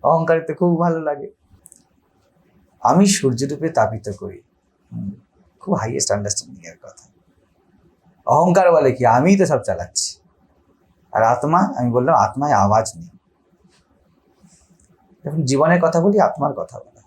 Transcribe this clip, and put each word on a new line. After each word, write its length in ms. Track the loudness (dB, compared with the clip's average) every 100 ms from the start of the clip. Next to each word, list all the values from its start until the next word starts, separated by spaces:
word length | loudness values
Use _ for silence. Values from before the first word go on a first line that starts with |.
অহংকারের 400 | 2 0 2 0 -2
তো 60 |
খুব 260 | -2 0 2
ভালো 220 | 0 -2
লাগে।" 300 | -4 -8 -10 _ _ _ -20 -20 _ _ _ _ _ _ _ _ _ _
"আমি 260 | 2 4 4
সূর্যরূপে 640 | 2 -2 -2 -6 -4 -4
তাপিত 420 | 0 -2 -2 -10 -10
করি", 220 | -12 -16 _ _ _ _ _
হুম, 180 | -12 -12 -14 _ _ _ _
খুব 160 | -6 -4
হাইয়েস্ট 360 | -4 -6 -4
আন্ডারস্ট্যান্ডিং 540 | -4 -4 -10 -12 -20 -20
এর 120 | -20
কথা। 320 | -20 -20 _ _ _ _ _ _ _ _ _ _ _ _ 0
অহংকার 460 | 2 4 4 4
বলে 200 | 4 2
কি, 140 | 2 2
"আমিই 320 | 4 4 4
তো 80 | 2
সব 180 | 0
চালাচ্ছি।" 560 | -2 -6 -6 -8 -8 -12 _ _ _ _ _ _ _ _ _
আর 120 | 0
আত্মা, 360 | 0 0 0 0
আমি 320 | 0 -2 -2
বললাম, 240 | 0 2 2
আত্মায় 380 | 2 -2 -2
আওয়াজ 380 | 0 2 2 -2 -10
নেই। 140 | -20 _ _ _ _ _ _ _ _ _ _ _ _ _ _ _ _ _ _ _ _ _
এখন 200 | -8 -4
জীবনের 360 | -2 2 2 2
কথা 200 | 2 2
বলি, 180 | 2 2
আত্মার 340 | 0 0 -6
কথা 260 | -6 -10 -14
বলা। 140 | -20 _